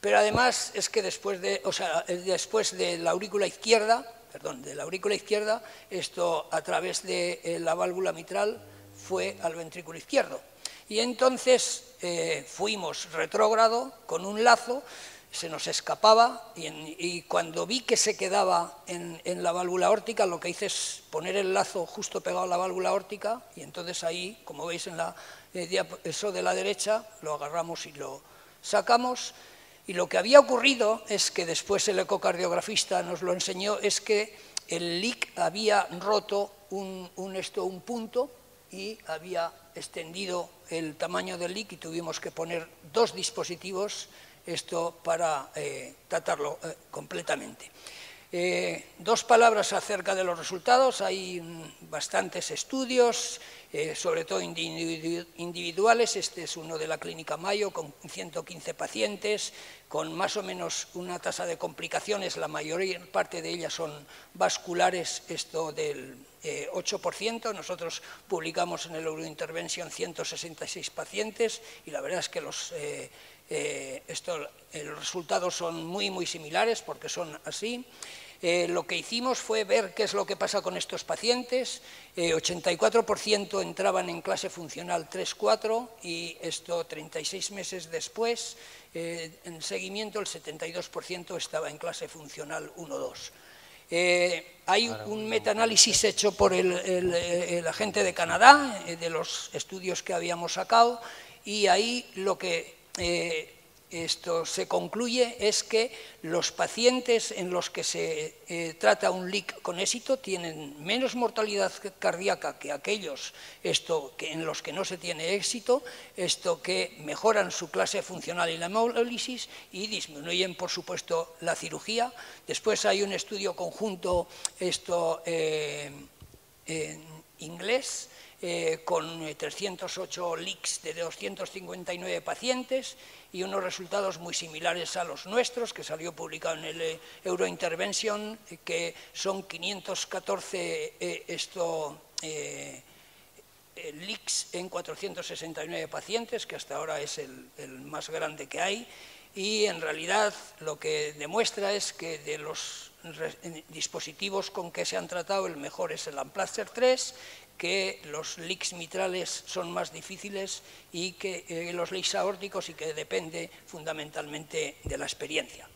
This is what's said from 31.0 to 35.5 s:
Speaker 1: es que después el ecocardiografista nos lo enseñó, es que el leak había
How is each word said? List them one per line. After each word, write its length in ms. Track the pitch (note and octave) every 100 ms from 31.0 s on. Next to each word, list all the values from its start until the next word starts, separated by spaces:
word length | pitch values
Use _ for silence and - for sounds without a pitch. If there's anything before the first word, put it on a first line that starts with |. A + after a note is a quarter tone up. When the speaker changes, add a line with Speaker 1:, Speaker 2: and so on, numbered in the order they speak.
| -
Speaker 1:
es 220 | G3+ -
que 140 | -
después 420 | F3 D#3+ - G3+ -
el 100 | F#3+
ecocardiografista 1040 | F3+ G3 F#3+ F3 F3+ F3 F#3 G#3+ - F#3
nos 180 | F3 F3
lo 140 | F#3
enseñó, 440 | F3+ - F#3 G3+ G#3
es 200 | G3+ -
que 340 | - G#3 G#3+ - - - -
el 340 | E3+ F3 E3+
leak 260 | A3 B3 - -
había 500 | E3+